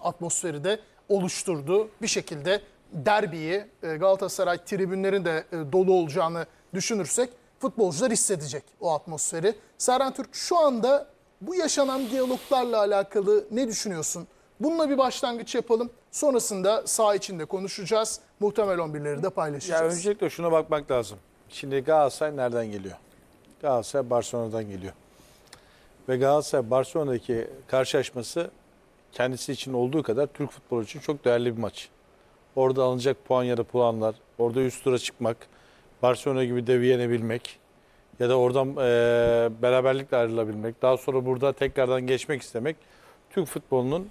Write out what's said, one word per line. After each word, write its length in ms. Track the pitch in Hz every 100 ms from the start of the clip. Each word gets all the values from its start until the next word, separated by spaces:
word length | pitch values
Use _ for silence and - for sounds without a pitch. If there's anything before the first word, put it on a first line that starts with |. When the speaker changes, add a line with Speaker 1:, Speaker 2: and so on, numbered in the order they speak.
Speaker 1:
atmosferi 600 | 175 - 170 - 180 147
de 160 | 170 214 - _ -
oluşturdu. 800 | 196 180 - - 160 139 196 214 -
Bir 60 | 214
şekilde 540 | 202 - 156 151 - - _ _
derbiyi, 680 | 165 139 208 208 165 156 196 208 _
e, 120 | 170 156
Galatasaray 640 | 190 190 190 - 180 175
tribünlerin 680 | - 196 185 190 196 196 170
de, 180 | 160 -
e, 200 | 175 147
dolu 220 | 185 190
olacağını 520 | 185 160 151 165 170 160 _ _
düşünürsek 560 | 190 - 220 180 - 247 - _ -
futbolcular 520 | 269 - 190 156 247
hissedecek 520 | 226 - 185 151 139 - -
o 120 | 180
atmosferi. 600 | 151 - 156 - 170 185 220 - -
Serhan 360 | - 254 269
Türk, 220 | 262 262 -
şu 220 | - 349
anda 500 | 302 240 240 285 - _ _ -
bu 140 | 208 359
yaşanan 540 | 320 - 269 262 254
diyaloglarla 680 | 262 254 254 - 262 247 220
alakalı 680 | 202 202 196 214 190 208 -
ne 160 | 220 262
düşünüyorsun? 600 | 208 220 170 151 175 170 _ _ -
Bununla 300 | 269 330 302
bir 80 | 277
başlangıç 580 | 254 - 254 240 - 254
yapalım. 340 | 226 226 240 - _
Sonrasında 760 | - 294 247 - 196 185 220 -
saha 280 | - 214 202
içinde 300 | - 180 156
konuşacağız. 760 | 185 190 - 180 220 220 - _ -
Muhtemel 400 | 208 208 208 175
on 140 | 160
birleri 300 | 151 147 143
de 60 | 190
paylaşacağız. 520 | - 160 143 175 165
Speaker 2:
Ya 160 | 165 175
öncelikle 320 | 190 208 170
şuna 220 | - 170
bakmak 400 | 160 156 151 139
lazım. 260 | 127 104 101 - _ -
Şimdi 300 | - 139 135
Galatasaray 580 | 127 156 139 - 156 143
nereden 340 | 123 120 113
geliyor? 240 | 104 95 87 _ _ _ _ _ -
Galatasaray 480 | 151 123 104 143 123
Barcelona'dan 600 | 120 113 120 113 113 104
geliyor. 240 | 95 92 - _ - - _ _ - _ _ - _ -
Ve 80 | 127
Galatasaray 520 | 135 147 147 147 113
Barcelona'daki 760 | 127 131 165 143 120 - 117 - - -
karşılaşması 840 | 131 127 143 143 127 110 170 175 - _ _ _ _ _
kendisi 400 | - 127 127 -
için 220 | 131 135
olduğu 300 | 127 123 156
kadar 240 | 143 127 147
Türk 240 | - 143
futbolu 320 | - - 120
için 160 | 107 151
çok 260 | - 147 127
değerli 320 | 120 123 117
bir 40 |
maç. 280 | 104 - - _ _ _ _ _ _ -
Orada 280 | 131 131
alınacak 420 | 127 127 127 131 -
puan 180 | 127
ya 140 | 123 120
da 60 |
puanlar, 520 | 117 123 120 113 110 110 _ -
orada 220 | 117 120
üst 220 | 131 -
tura 140 | 139 123
çıkmak, 400 | - - 113 117 - _ - _ _ _
Barcelona 420 | 123 120 143 131
gibi 240 | 127 123 117
devi 200 | 127 123
yenebilmek 720 | 123 120 120 113 120 - - _ _ _ _ _ -
ya 100 | 123
da 60 | 127
oradan, 320 | 123 127 135
e, 880 | 143 127 120 117 120 117 117 117 113
beraberlikle 560 | 123 127 131 135 135 127
ayrılabilmek, 640 | 117 113 107 107 110 113
daha 160 | 127 127
sonra 280 | - 131 127
burada 280 | 127 139
tekrardan 480 | 135 139 135 127 127 127
geçmek 340 | 127 - 139
istemek 340 | - 117 131 160 _ - - - _
Türk 180 | - 156
futbolunun 600 | 151 - 131 127 165 202